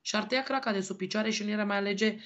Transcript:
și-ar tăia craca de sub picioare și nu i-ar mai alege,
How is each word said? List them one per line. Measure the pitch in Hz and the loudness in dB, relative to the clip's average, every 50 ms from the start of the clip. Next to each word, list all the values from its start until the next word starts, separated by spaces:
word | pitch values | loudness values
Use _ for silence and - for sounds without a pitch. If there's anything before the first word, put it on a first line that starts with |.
și-ar | _ - - 214 208 | _ 0 0 0 0
tăia | 214 254 262 | 2 0 0
craca | 254 - - 269 262 233 | 0 0 -2 0 0 0
de | 208 196 | 0 0
sub | 190 - 196 | 0 -2 -4
picioare | - 190 185 - 214 214 220 | -4 -4 -2 0 0 0 2
și | 214 214 208 | 0 0 -2
nu | 208 | -2
i-ar | 208 214 208 | 0 0 0
mai | 202 202 | 0 0
alege, | 202 202 202 202 196 220 220 208 214 - | 0 2 0 2 2 2 2 2 0 -10